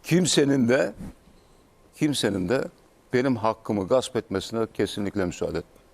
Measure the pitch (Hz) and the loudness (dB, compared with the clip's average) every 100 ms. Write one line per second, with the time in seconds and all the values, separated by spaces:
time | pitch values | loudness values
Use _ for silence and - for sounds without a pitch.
0 | - 165 175 - 139 139 117 131 185 214 | 2 2 4 2 4 2 4 2 0 -4
1 | 185 - _ _ _ _ _ _ _ - | -18 -18 _ _ _ _ _ _ _ -2
2 | 151 131 113 98 90 131 170 _ _ _ | -2 0 0 0 0 -2 -2 _ _ _
3 | _ 123 135 120 110 107 - 104 92 127 | _ 0 0 0 0 -2 -4 -2 2 2
4 | - 113 - 95 - 113 110 - 101 - | 2 -6 -4 -6 -4 -4 -4 -2 -4 -2
5 | 101 101 90 - 85 80 - - _ | -4 -2 -4 -4 -6 -6 -8 -20 _